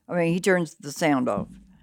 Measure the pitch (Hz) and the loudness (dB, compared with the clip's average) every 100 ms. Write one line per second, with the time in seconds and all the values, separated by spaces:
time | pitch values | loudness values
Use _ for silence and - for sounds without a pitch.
0 | - 175 165 175 190 185 160 - 147 - | -6 -2 0 2 2 2 0 -8 -14 -2
1 | 160 135 120 101 - - - - | 0 2 0 -2 -6 -12 -20 -20